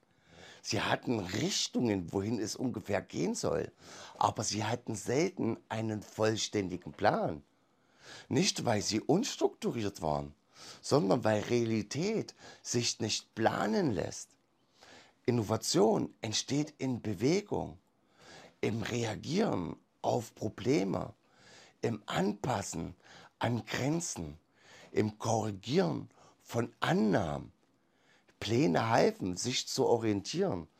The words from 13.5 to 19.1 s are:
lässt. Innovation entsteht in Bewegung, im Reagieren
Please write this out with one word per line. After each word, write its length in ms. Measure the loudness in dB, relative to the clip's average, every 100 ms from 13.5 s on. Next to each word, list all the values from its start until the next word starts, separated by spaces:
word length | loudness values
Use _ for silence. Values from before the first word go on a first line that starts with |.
| 2 0 2 0
lässt. 380 | 0 -4 -6 -14 _ _ _ _ _ -20 -20 -20 _ 0
Innovation 880 | 0 2 0 2 4 4 4 0 -6
entsteht 520 | -4 -4 -2 -2 -2 -4
in 240 | -4 -2
Bewegung, 760 | -4 0 2 2 0 -4 -4 -10 _ _ _ _ -20 -20 -20 _
im 220 | -2 -2
Reagieren 960 | -2 -2 -2